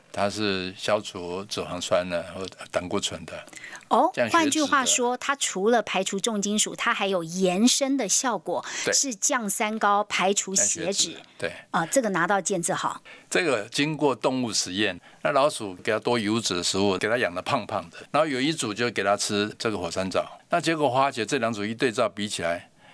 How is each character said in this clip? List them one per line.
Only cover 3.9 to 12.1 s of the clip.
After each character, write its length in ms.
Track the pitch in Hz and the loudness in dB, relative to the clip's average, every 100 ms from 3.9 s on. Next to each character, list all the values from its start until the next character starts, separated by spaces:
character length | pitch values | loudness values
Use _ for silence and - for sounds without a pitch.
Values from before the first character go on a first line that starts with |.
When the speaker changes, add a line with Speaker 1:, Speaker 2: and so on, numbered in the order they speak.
| 220 320 | 4 4
Speaker 1:
降 140 | 330 233 | 2 2
血 40 | |
脂 20 | |
的。 60 | 330 | 4
Speaker 2:
换 120 | 302 | 2
句 120 | 311 | 2
话 220 | 285 285 | 2 2
说， 320 | 247 - 240 247 | 2 2 0 -2
它 200 | - 277 | -2 -2
除 340 | - 185 208 | -2 0 4
了 100 | 240 | 4
排 200 | - 185 | 2 -2
除 160 | 190 196 | -2 -2
重 240 | 240 214 | -2 0
金 160 | 202 208 | 0 0
属， 160 | - | 0
它 180 | - 233 | -2 -2
还 140 | 226 202 | 0 0
有 160 | 185 | 0
延 440 | 165 180 190 180 240 | -2 0 2 6 4
伸 300 | - 269 269 | 4 0 0
的 120 | 202 | 0
效 280 | - 262 196 | 0 0 -2
果， 280 | - 151 - - | -2 -4 -4 -4
Speaker 1:
对。 80 | - | 0
Speaker 2:
是 220 | 190 285 | 2 0
降 340 | 208 - 262 208 | -2 0 0 0
三 300 | - 214 220 | 0 0 2
高、 240 | 208 202 | 4 4
排 300 | 208 - 185 | 2 2 2
除 200 | 202 - | 2 0
血 100 | 196 | 0
脂。 180 | - - | 0 0
Speaker 1:
降 80 | 170 | -2
血 200 | - 180 | 0 -2
脂， 40 | - - - | -4 -16 -8
对。 140 | 82 - - | -8 -8 -6
Speaker 2:
啊， 160 | 185 165 | -4 0
这 160 | 269 | 2
个 60 | |
拿 180 | 220 | 2